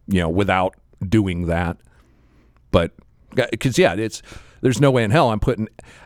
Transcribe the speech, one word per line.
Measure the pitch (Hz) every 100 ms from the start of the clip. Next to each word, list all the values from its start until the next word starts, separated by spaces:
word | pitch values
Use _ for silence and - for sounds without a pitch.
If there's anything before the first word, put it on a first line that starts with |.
| -
you | 95
know, | 82
without | 87 98 92 92 _ _ - 92
doing | 107 95 87 85
that. | 82 87 - _ _ _ _ _ _ _ _ _
But, | 92 85 _ _ _ _ -
uh, | 117 110
'cause, | 135 123
yeah, | 170
it's, | 90 110 - - - - -
there's | 131 120
no | 143
way | 127
in | 107
hell | 151 131
I'm | 107
putting, | - 110 110 _ - -